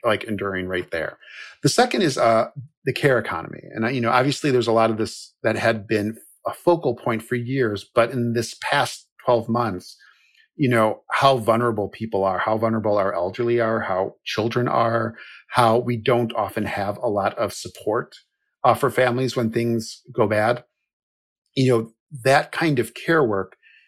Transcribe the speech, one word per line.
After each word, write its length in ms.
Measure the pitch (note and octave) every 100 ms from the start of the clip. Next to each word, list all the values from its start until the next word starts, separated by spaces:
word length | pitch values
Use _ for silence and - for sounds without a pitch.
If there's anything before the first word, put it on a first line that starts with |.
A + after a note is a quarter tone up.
| A#2
like, 180 | G2+
enduring 440 | - G2+ G2 F#2 F#2
right 200 | F2+ F2
there. 300 | E2 D2+ - - - - -
The 60 | D3
second 320 | - B3 A#3+
is, 160 | E3+ -
uh, 280 | A#2 A2+ - - A#2 _ -
the 80 |
care 260 | - C#3+ A#2+
economy. 420 | G#2+ E2+ - - - -
And, 80 |
uh, 60 | A2+
you 100 | C3
know, 100 | A#2
obviously 420 | B2 C3+ C#3 D3+
there's 160 | B2+ A2+
a 40 |
lot 180 | A2+ A2+
of 80 | A2
this 360 | G#2+ - - _
that 140 | A2 A2
had 280 | A2+ A2+ G2+
been 300 | A2 G#2 - - _ -
a 60 |
focal 420 | - - E3+ C#3+ A#2
point 280 | - A2
for 120 | - B2
years, 500 | A#2+ C3+ A#2 G2+ -
but 180 | - A#2
in 220 | B2+ A#2+
this 220 | A#2 A2+ -
past 460 | - C#3+ B2 - _ _ -
twelve 240 | A#2+ G#2+
months, 480 | A#2+ A#2 F2+ - - _ _ _ _ _ -
you 140 | C3
know, 320 | A#2 A2 - -
how 260 | - C3+ C3
vulnerable 500 | A2 A2+ A#2+ G#2+ G2
people 360 | - A2 G2
are, 160 | F#2+ F2+
how 180 | - A2
vulnerable 400 | A2+ A2+ G#2+ G#2
our 160 | G2
elderly 460 | E2+ F2+ - A#2+ A#2+
are, 220 | A2+ A2+
how 340 | G2 F#2 F#2+ - -
children 420 | - A#2 A#2+ A#2+
are, 480 | - A#2 A#2 A2+ - - - -
how 280 | - A#2 A2+
we 200 | B2 A#2+
don't 360 | A#2+ A#2+ A#2
often 320 | A2+ G2+ - G2+
have 320 | - G2+ G#2
a 100 | B2
lot 300 | G#2 G2 -
of 160 | G#2+
support, 640 | - - - - A2+ - - _ _ _ _
uh, 100 | C3
for 160 | A2+ C3
families 460 | A#2+ B2+ B2 C3 C3
when 160 | A2+
things 500 | A#2 A#2 A#2 A2+ - -
go 160 | B2 G#2
bad. 360 | G#2+ G#2+ D3+ - _ _ _ _ _ _ _ _ -
You 140 | C3
know, 220 | A#2 A2+ _ _ C#3
that 280 | A#2+ C#3+ -
kind 280 | - E3 C3
of 160 | A2 -
care 280 | - E3
work 320 | B2 G2 F#2 _ _ _